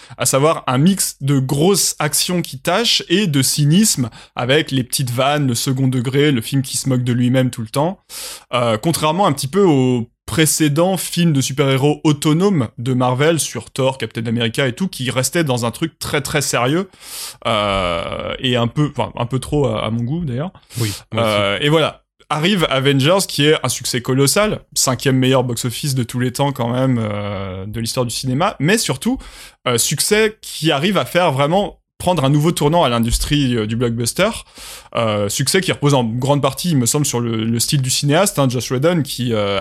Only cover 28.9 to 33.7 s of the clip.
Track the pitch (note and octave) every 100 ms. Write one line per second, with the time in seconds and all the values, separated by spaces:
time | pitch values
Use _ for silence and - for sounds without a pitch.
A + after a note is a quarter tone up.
28.9 | C3 A3 C4 - - - _ - A#2+ -
29.9 | D3 - G#3 A3 G#3+ - - D#3 C#3+ F3
30.9 | F#3 A#2+ F3 F3 C3+ C#3+ F#3 F#3+ - _
31.9 | - - F3+ C3+ D3 D#3 F3 D3 E3+ C#3+
32.9 | A#2+ A2+ - - D3 C3 A#2+ G#2+